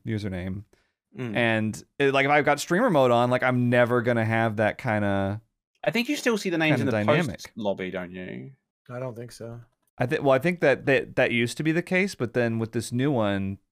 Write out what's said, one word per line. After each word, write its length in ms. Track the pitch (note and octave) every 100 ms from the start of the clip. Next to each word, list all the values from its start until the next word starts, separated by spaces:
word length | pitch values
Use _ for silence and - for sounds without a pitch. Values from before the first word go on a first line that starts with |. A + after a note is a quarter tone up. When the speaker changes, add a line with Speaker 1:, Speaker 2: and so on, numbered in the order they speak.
| -
Speaker 1:
username. 560 | A2 G2+ F#2 F#2 G2 G2+ _ _ _ _ -
Speaker 2:
Mm. 160 | B2 G#2+
Speaker 1:
And 480 | A#2 A2 G#2+ G2 - -
it, 140 | C#3
like, 100 | C3+
if 60 | C#3
I've 140 | D3
got 160 | D3 C#3+
streamer 280 | - F3 B3+
mode 220 | D#3 C3
on, 200 | A#2 B2
like, 120 | B2+
I'm 260 | B2+ B2+ B2
never 320 | B2 A#2+ B2
gonna 240 | A#2 A#2
have 320 | A2 A2+ A2+ G#2
that 200 | G#2+ -
kinda 640 | B2 G#2+ G2+ G2 G2 G#2 - _ _ _
Speaker 2:
I 80 | -
think 180 | A3 A#3+
you 60 | D4
still 220 | C4 A3
see 120 | G3
the 80 | E3+
names 220 | D#3 C3
in 60 | A#2
Speaker 1:
kinda 60 |
Speaker 2:
the 120 | A2
Speaker 1:
dynamic. 220 | G#2+ D3+ D#3 F2
Speaker 2:
post 120 | - -
lobby, 340 | G#2 F#2 F#2
don't 220 | F#2 F2+
you? 400 | F#2 F#2 A#2+ C3+ C3+ _ _ -
Speaker 3:
I 100 | B2
don't 160 | B2+ A2+
think 160 | A#2+
so. 280 | - A2+ A#2 - _ _ -
Speaker 1:
I 80 | B2
thi-, 140 | D3+
well, 100 | C#3
I 60 | C3
think 220 | D#3 F3
that, 260 | D3+ B2+ -
that, 300 | C3 - -
that 160 | A#2+
used 240 | A#2 A#2 -
to 80 |
be 80 | D#3
the 100 | D#3+
case, 320 | E3+ F#3 G3
but 180 | - A#2
then 260 | B2 A#2 A2+
with 100 | A2+
this 220 | A#2+ A2
new 180 | A#2+ C3+
one, 480 | C3 G#2 G2 F#2+ G2 _